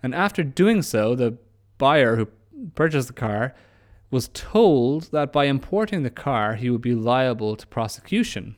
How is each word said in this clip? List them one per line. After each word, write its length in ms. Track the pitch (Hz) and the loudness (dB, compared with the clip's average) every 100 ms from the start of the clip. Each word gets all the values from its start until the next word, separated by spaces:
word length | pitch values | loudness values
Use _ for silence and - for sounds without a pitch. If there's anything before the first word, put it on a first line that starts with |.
and 100 | 127 | -4
after 300 | 127 196 - | -2 -2 -2
doing 360 | 151 131 196 220 | -4 2 4 4
so, 360 | 147 110 107 123 | 0 0 0 2
the 200 | 120 117 _ _ _ _ | 0 -2 _ _ _ _
buyer 360 | 135 151 120 | 2 4 4
who 140 | 113 107 _ _ 302 226 - | 2 -2 _ _ -16 -16 -2
purchased 320 | 160 151 123 | 0 0 -4
the 40 | |
car 440 | 123 117 104 123 - _ _ _ - _ | -6 -4 -2 -4 -6 _ _ _ -20 _
was 220 | 131 - | -4 -4
told 800 | - - 214 226 143 120 147 160 | -12 -2 4 6 6 2 0 -2
that 220 | 151 143 | -4 0
by 140 | 147 143 | 0 2
importing 580 | 139 - 196 214 190 | 0 -2 -2 -2 -2
the 60 | 131 | -4
car, 440 | - - 123 104 | -4 -2 0 0
he 160 | 110 123 | -2 -2
would 100 | 120 | -2
be 140 | 120 | 0
liable 640 | 117 113 123 131 113 107 107 | 0 2 2 2 0 -4 -6
to 100 | - | -8
prosecution 880 | - 110 - - 202 240 - 107 | -6 -6 -8 -4 -2 -2 -4 -12